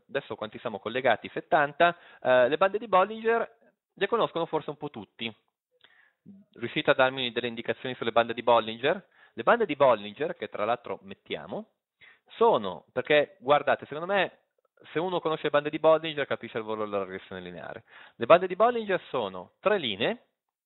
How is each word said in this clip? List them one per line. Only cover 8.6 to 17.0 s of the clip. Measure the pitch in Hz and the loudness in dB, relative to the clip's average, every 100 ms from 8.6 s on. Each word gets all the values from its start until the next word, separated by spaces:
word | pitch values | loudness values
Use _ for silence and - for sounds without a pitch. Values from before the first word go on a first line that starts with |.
| 110 113 135 190 - _ _ | 2 -2 -4 -4 -6 _ _
Le | - | -4
bande | 131 233 202 | 0 2 0
di | 139 | 2
Bollinger, | 139 110 104 101 156 175 | 4 4 -2 -8 -8 -6
che | 107 | -10
tra | 104 104 | -4 -4
l'altro | 123 - 95 | -4 -6 -12
mettiamo, | 95 - - 85 78 151 - _ _ _ - _ _ - | -12 -18 -10 -10 -8 -12 -12 _ _ _ -20 _ _ 0
sono, | 226 151 98 85 - | 4 4 0 -8 -10
perché | - - 147 139 _ | -8 2 2 2 _
guardate, | 123 147 135 117 - | 0 2 2 -2 -4
secondo | 147 175 | -10 -2
me, | 202 170 - _ _ _ _ - | -2 -2 -6 _ _ _ _ -10
se | 156 | -6
uno | 185 175 | -4 -4
conosce | 160 156 | -4 -4
le | 151 | 0
bande | 147 147 | 0 0
di | 156 | 2
Bollinger | 156 160 165 147 135 | 4 4 2 -6 -4
capisce | 113 117 117 | -6 -6 -8
il | 107 | -6
valore | 110 107 | -6 -4
della | 101 | -4